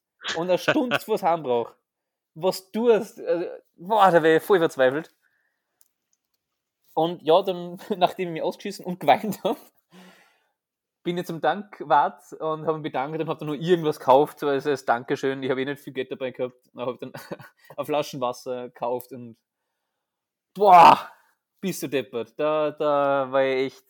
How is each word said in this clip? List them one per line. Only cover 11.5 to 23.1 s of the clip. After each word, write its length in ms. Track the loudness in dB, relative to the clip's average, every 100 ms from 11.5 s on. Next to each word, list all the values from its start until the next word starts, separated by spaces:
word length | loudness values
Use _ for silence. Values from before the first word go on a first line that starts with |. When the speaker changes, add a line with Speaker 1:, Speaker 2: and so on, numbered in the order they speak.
| -4 -8 -12 0 2 2 -4 _
Speaker 1:
und 320 | -10 -8 -6 -4
hab 80 |
mich 80 | -4
bedankt 380 | -6 -6 -6 -6
und 80 | -6
hab 100 | -6
dann 80 | -8
nur 100 | -6
irgendwas 420 | 0 0 0 -2
gekauft, 420 | 4 4 4 -2
so 80 | -2
als, 180 | -2 -2
als 180 | -2
Dankeschön. 580 | -2 -2 -2 -4 -4 -4
Ich 80 | -4
hab 80 | -4
eh 60 |
nicht 160 | -4 -8
viel 120 | -10
Geld 180 | -10 -10
dabei 220 | -8 -10
gehabt. 360 | -8 -10 -10 _
Und 80 | -10 -10
hab 120 | -8
dann 120 | -12
<laughs> 640 | -16 -16 -16 -18 _ -16 -12
eine 100 | -4
Flaschen 340 | -4 -4 -6
Wasser 440 | -6 -6 -10 -10 -12
gekauft 440 | -10 -6 -6 -8
und 240 | -18 -18 -20 _ _ _ _ _ _ _ _ _ _ _
boah, 560 | 0 8 10 10 8 2 -20 _ _ _ _
bist 220 | -8 -6
du 60 | -4
deppert. 500 | -4 -4 -8 -10 -4
Da, 340 | -2 0 -2
da 580 | -2 0 2 2